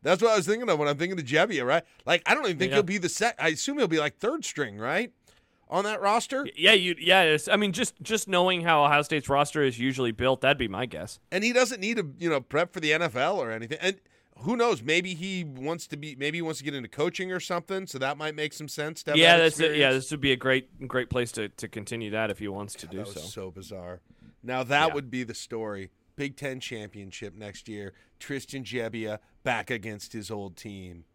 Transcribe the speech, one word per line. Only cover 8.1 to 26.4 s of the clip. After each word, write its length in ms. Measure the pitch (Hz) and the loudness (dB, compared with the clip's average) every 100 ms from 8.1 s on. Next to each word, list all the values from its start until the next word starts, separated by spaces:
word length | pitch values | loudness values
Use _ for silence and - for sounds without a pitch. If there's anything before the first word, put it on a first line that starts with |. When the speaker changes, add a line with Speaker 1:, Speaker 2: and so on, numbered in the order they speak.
| 220 - | -4 0
Speaker 2:
knowing 320 | 180 180 180 | 2 4 2
how 240 | 170 160 | 4 6
Ohio 160 | 143 147 | 8 6
State's 280 | 147 156 - | 4 -2 2
roster 320 | 139 143 156 | 2 2 2
is 160 | 139 117 | 2 2
usually 340 | 127 131 123 | -2 0 -2
built, 300 | 110 123 131 | 0 0 2
that'd 160 | 131 139 | 2 2
be 100 | 120 | 0
my 160 | 95 | -4
guess. 340 | 120 78 92 - _ | -6 -6 -10 -12 _
Speaker 1:
And 100 | 190 | -2
he 120 | 220 | 2
doesn't 260 | 247 254 240 | 2 2 0
need 160 | 190 226 | -4 -2
to, 100 | 160 135 | -4 -4
you 100 | 170 | 0
know, 120 | 147 | 0
prep 320 | 127 143 175 | 0 -2 -2
for 60 | - | -2
the 120 | 160 | 0
N 80 | 156 | 2
F 160 | 170 123 | 0 0
L 220 | 143 196 | 0 0
or 80 | 123 | -2
anything. 280 | 113 113 151 | -6 -8 -4
And 160 | 180 190 _ _ _ _ | -4 -4 _ _ _ _
who 140 | 127 240 | -4 2
knows? 260 | 233 165 | 2 0
Maybe 300 | 113 165 185 | 2 2 2
he 280 | 175 190 190 | -6 -6 -6
wants 440 | 160 131 135 170 - | -6 -8 -6 -6 -8
to 80 | 147 | -12
be, 180 | 151 | -12
maybe 240 | 131 143 165 | -6 -4 -4
he 40 | |
wants 160 | 160 147 | -4 -6
to 40 | |
get 100 | 139 | -6
into 140 | 143 117 | -8 -10
coaching 440 | - 165 170 185 | -2 -2 -2 -6
or 80 | 185 | -6
something. 460 | - 175 - 190 190 | -4 -6 -4 -8 -6
So 100 | 135 | -4
that 180 | 131 143 | -4 -2
might 200 | 156 151 | -6 -4
make 160 | 151 | -6
some 160 | - 151 | -8 -12
sense 340 | - 151 160 | -8 -8 -8
to 60 | - | 0
have 60 | 151 | 6
Speaker 2:
Yeah, 180 | 165 170 | 10 10
Speaker 1:
that 40 | |
Speaker 2:
that's 140 | 165 156 | 8 4
it. 40 | |
Yeah, 60 | 160 | 0
Speaker 1:
experience. 340 | 151 139 131 | 4 4 4
Speaker 2:
this 60 | 127 | 0
would 80 | 151 | -2
be 120 | 139 | 0
a 40 | 127 | 2
great, 500 | 127 131 127 - 131 | 2 0 0 -14 -4
great 240 | 127 120 | -4 -2
place 220 | 127 120 | -2 -2
to, 160 | - 107 | -4 -8
to 180 | - 110 | -8 -10
continue 440 | - 98 117 107 | -10 -8 -8 -4
that 200 | 107 110 | -2 -2
if 80 | 98 | -4
he 80 | 104 | -6
wants 280 | 98 101 | -6 -8
to 120 | - 80 | -12 -12
Speaker 1:
God, 40 | |
Speaker 2:
do 40 | 92 | -10
Speaker 1:
that 80 | 101 | -10
was 80 | 95 | -12
Speaker 2:
so. 40 | |
Speaker 1:
so 280 | 82 107 95 | -12 -12 -12
bizarre. 500 | 90 92 98 87 90 _ _ - _ | -14 -14 -14 -12 -14 _ _ -20 _
Now 180 | 117 127 | -6 -4
that 260 | 123 143 160 | 0 4 4
Speaker 2:
Yeah. 60 | |
Speaker 1:
would 160 | 147 131 | 2 -4
be 140 | 127 | -6
the 100 | 120 | -6
story. 560 | 107 - 113 110 101 95 _ _ | -8 -10 -8 -8 -8 -12 _ _
Big 220 | - 143 | -10 -8
Ten 220 | 135 | -6